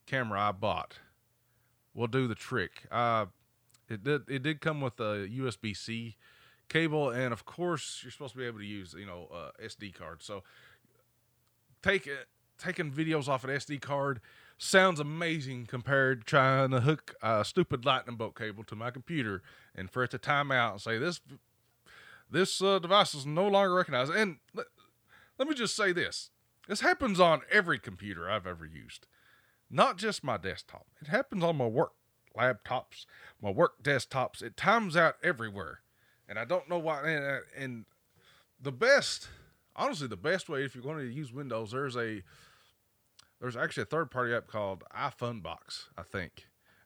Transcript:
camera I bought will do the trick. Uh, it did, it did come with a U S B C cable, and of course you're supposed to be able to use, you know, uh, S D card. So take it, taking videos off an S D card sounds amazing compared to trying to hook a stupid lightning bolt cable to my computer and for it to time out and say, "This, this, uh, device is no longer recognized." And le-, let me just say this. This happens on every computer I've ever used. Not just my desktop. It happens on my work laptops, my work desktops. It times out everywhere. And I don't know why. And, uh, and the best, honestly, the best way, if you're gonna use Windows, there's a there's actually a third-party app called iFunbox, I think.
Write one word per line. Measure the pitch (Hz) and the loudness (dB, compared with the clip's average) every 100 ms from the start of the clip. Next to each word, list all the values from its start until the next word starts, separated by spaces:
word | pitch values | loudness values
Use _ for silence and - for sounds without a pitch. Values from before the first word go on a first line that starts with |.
| - | -4
camera | 135 120 98 | -2 0 2
I | 104 | 2
bought | 95 107 85 - - - _ _ _ _ _ _ _ _ | 2 0 0 -4 -12 -20 _ _ _ _ _ _ _ _
will | 104 117 | -4 -2
do | 131 127 | 0 0
the | 104 | -2
trick. | - 123 87 - - | -4 -2 -2 -6 -6
Uh, | 113 120 113 98 - _ _ _ _ - | 0 2 2 0 -6 _ _ _ _ -12
it | 110 117 | -6 -2
did, | 147 - | -2 -2
it | 135 | -4
did | 139 156 | -2 -2
come | 160 151 | -2 -2
with | 131 - | -2 -2
a | 107 104 98 | -2 -2 -4
U | 123 131 | -4 -4
S | - | -4
B | 110 | -6
C | 98 - 113 117 - _ - - _ - | -6 -6 -8 -8 -14 _ -20 -20 _ -4
cable, | 156 165 151 139 | 0 2 2 0
and | 120 127 | 0 -2
of | 117 - | -2 -6
course | - 175 156 - - | -6 -2 -2 -6 -12
you're | 123 | -14
supposed | - 139 | -14 -14
to | 127 | -8
be | 123 | -8
able | 110 | -8
to | 101 | -10
use, | 104 90 80 | -10 -12 -14
you | 101 | -14
know, | 87 80 | -14 -12
uh, | 85 71 - | -12 -14 -12
S | 110 - | -14 -12
D | 104 | -14
card. | 85 82 82 | -14 -14 -14
So | - 101 - - - - _ _ _ _ _ _ _ _ _ _ | -12 -12 -14 -20 -20 -20 _ _ _ _ _ _ _ _ _ _
take | 190 196 143 | 0 0 -2
it, | 139 123 _ _ - | -10 -14 _ _ -10
taking | 180 180 156 | -6 -4 -4
videos | 135 160 156 135 | -2 0 0 0
off | 131 | -2
an | 131 | -2
S | 139 - | -4 -4
D | 143 | -8
card | - 143 139 127 - - - - | -4 -2 -2 -4 -8 -20 -20 -10
sounds | - 190 190 160 | 4 8 8 4
amazing | 147 160 170 160 131 123 117 | -2 -4 -2 -2 -4 -8 -8
compared | 127 120 139 131 131 | -6 2 4 4 2
to | - | 2
trying | 151 131 135 135 | 6 6 6 4
to | 131 | 4
hook | 123 156 - - | 4 2 -2 -6
a | 107 110 | 0 2
stupid | 104 - 170 139 | 2 2 2 0
lightning | 127 131 123 117 | 2 2 0 -6
bolt | 107 - | -8 -6
cable | 110 104 | -10 -10
to | 110 | -12
my | 107 120 | -10 -8
computer | 127 - 165 110 92 - - - - | -8 -6 -2 -2 -4 -8 -20 -18 -12
and | 92 | -6
for | 127 | -2
it | 123 | -2
to | 123 | -2
time | - 143 143 | 0 2 2
out | 131 117 | 4 2
and | 101 | 0
say, | 113 113 | -4 -2
"This, | 160 165 - 135 _ _ _ _ _ - - - - | -2 -4 -10 -20 _ _ _ _ _ -20 -20 -20 -4
this, | 127 190 - | 2 2 2
uh, | 190 196 | 4 4
device | 170 202 180 | 6 6 6
is | 151 139 | 2 -2
no | 151 202 | 2 4
longer | 196 196 180 | 6 6 4
recognized." | 170 127 139 | 2 2 2
And | 185 214 147 _ | 2 2 -2 _
le-, | 196 - _ _ _ _ - - - | -12 -12 _ _ _ _ -20 -14 -4
let | 277 | -2
me | |
just | 285 220 - | 0 0 2
say | 196 | 2
this. | 175 107 - - _ _ _ - | 2 0 -4 -10 _ _ _ -8
This | 208 | 0
happens | 285 359 254 180 | 2 4 2 6
on | 175 151 - | 6 6 4
every | 202 170 139 | 4 4 0
computer | - 92 101 85 85 | -4 -10 -10 -8 -2
I've | 104 90 | -2 -2
ever | 85 78 | -8 -12
used. | 78 55 - - _ _ _ _ _ _ | -14 -16 -18 -20 _ _ _ _ _ _
Not | 131 254 185 | 4 4 4
just | 214 196 | -2 -2
my | 139 104 | -2 -2
desktop. | 95 80 - - - _ | -4 -8 -10 -20 -20 _
It | 147 | -2
happens | 214 - 196 | -2 0 0
on | 170 156 | 0 2
my | 120 | 2
work | 117 - - _ _ _ 107 | 2 0 -2 _ _ _ 0
laptops, | 123 113 - 127 - - - - - - | 2 2 -2 -4 -4 -14 -20 -20 -20 -8
my | 104 | -2
work | 98 170 - | 2 2 2
desktops. | 143 135 - 135 123 - | 0 0 0 -2 -4 -6
It | 113 - | -12 -2
times | 165 226 202 156 | 2 2 2 4
out | 160 - | 4 2
everywhere. | 165 131 110 98 78 87 _ _ _ _ - | 0 -2 -4 -8 -10 -12 _ _ _ _ -12
And | 104 | -10
I | 120 | -2
don't | 180 - | -2 -2
know | 175 | -2
why. | 160 147 151 | -2 -2 0
And, | 151 139 | 0 0
uh, | 135 - - | -4 -6 -10
and | 131 120 104 _ _ _ _ _ _ _ | -10 -10 -14 _ _ _ _ _ _ _
the | 131 | -8
best, | 127 233 277 165 - - - - _ _ - | 2 6 6 4 -2 -8 -18 -20 _ _ -4
honestly, | 247 202 131 | -2 -2 -6
the | 95 | -4
best | 139 180 - | 0 0 -2
way, | 143 | -4
if | 139 123 | -4 -6
you're | |
gonna | 127 156 | -8 -6
use | 127 131 139 | -6 -8 -8
Windows, | 123 143 113 110 | -10 -6 -6 -4
there's | 123 139 120 | -4 -4 -2
a | 113 107 85 - - - _ _ _ _ _ - - _ 123 | -2 -4 -10 -20 -20 -20 _ _ _ _ _ -20 -20 _ -8
there's | 117 | -4
actually | 156 - | -4 -4
a | 107 | -2
third-party | 156 156 127 120 | -2 -2 -2 0
app | 117 - | 0 -2
called | 107 101 92 - 110 | -4 -4 -6 -10 -6
iFunbox, | 135 - 120 117 80 87 - - - - | -6 -4 -6 -6 -10 -12 -12 -16 -14 -16
I | |
think. | - 98 82 - - _ _ _ | -10 -8 -8 -12 -20 _ _ _